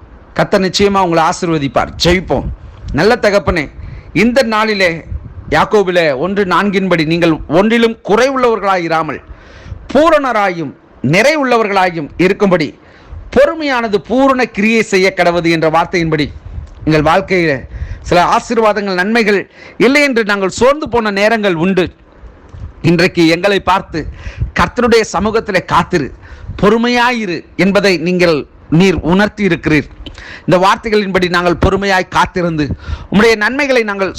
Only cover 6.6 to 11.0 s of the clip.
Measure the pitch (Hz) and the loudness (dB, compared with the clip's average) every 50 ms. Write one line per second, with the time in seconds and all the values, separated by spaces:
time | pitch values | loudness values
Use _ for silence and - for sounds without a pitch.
6.6 | 196 208 180 196 190 185 175 165 156 156 165 170 175 165 160 - - - 143 180 | 0 0 0 0 0 0 0 0 0 0 0 2 2 2 0 0 -2 0 2 2
7.6 | 202 220 233 233 233 226 226 - - - 202 220 247 277 269 262 247 240 226 202 | 2 4 2 2 2 2 0 -4 -2 0 0 0 0 -2 -2 0 2 2 0 0
8.6 | 190 196 190 180 165 165 160 160 160 151 123 87 - - - - - - - - | 0 -2 -2 -2 -2 -2 -2 -2 -2 -4 -8 -12 -14 -18 -20 -20 -20 -20 -20 -20
9.6 | - - - - - - - 277 311 339 320 294 277 254 233 214 202 190 180 170 | -18 -16 -16 -16 -10 -2 2 2 4 4 4 2 2 0 0 0 0 0 -2 -4
10.6 | 156 127 - - _ _ - - | -8 -8 -10 -14 _ _ -12 -6